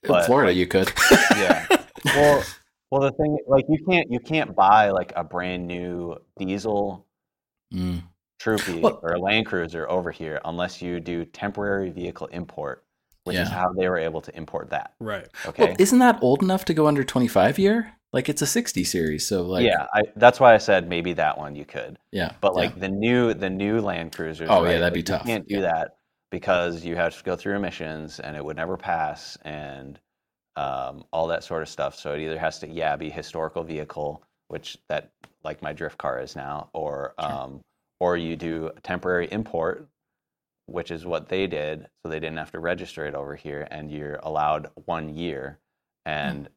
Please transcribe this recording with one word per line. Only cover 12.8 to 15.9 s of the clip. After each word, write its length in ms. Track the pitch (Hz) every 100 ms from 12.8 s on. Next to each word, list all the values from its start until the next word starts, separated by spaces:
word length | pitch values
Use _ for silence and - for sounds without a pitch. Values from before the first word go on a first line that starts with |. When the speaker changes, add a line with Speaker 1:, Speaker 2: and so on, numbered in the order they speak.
| _ _ _ _
Speaker 2:
which 120 | - 87
is 120 | 85
Speaker 1:
Yeah. 60 |
Speaker 2:
how 180 | 90 90
they 160 | 90 92
were 100 | 90
able 220 | 80 80
to 140 | - -
import 340 | 80 - -
that. 240 | 76 - _
Speaker 3:
Right. 260 | 110 101 - - -
Speaker 2:
Okay? 180 | - 185
Speaker 1:
Well, 100 | -
isn't 200 | 196